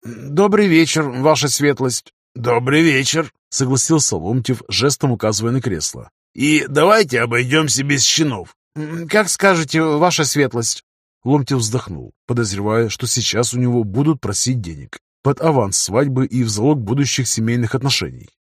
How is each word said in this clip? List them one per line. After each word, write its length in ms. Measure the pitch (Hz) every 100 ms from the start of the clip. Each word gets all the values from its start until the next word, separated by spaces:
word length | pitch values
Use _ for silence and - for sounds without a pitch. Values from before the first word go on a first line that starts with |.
«Добрый 640 | 117 117 131 147 202 208 208
вечер, 360 | 165 165 156
ваша 460 | 147 123 139 151 139
светлость!» 640 | - 143 139 131 117 - _ _
«Добрый 480 | - 120 117 123 147
вечер!» 500 | 165 135 135 156 151 _ _
согласился 680 | - 131 131 - 160 - 92
Ломтев, 480 | 82 127 117 123 -
жестом 420 | 98 131 139 143
указывая 400 | 117 107 104 113
на 100 | 131
кресло. 480 | 123 87 - 64 58 _ _
«И 320 | - 143 151 135
давайте 540 | 139 165 220 190 127
обойдёмся 640 | 117 117 123 151 156 -
без 180 | 139 139
чинов». 540 | 123 - 156 107 85 _ _ -
«М, 320 | 151 165 165
как 220 | 208 196
скажете, 540 | - 196 175 156 160
ваша 400 | 160 147 175 165
светлость!» 600 | 147 147 139 120 110 - _ _ _ _
Ломтев 360 | 123 147 135 135
вздохнул, 540 | 110 120 - 82 58 _ -
подозревая, 640 | 117 113 98 104 110 117
что 160 | - 127
сейчас 480 | - - 107 123
у 60 | 123
него 240 | 123 120
будут 380 | 110 98 147 151
просить 400 | - 101 - 123
денег 380 | 90 78 65 - _ _
под 180 | - 143
аванс 360 | 165 143 101 92
свадьбы 480 | - 101 143 131 131
и 180 | 127
в 60 | 117
залог 300 | 101 120 151
будущих 480 | 104 135 139 - 123
семейных 480 | - 110 120 117 131
отношений. 540 | 135 127 82 62 - _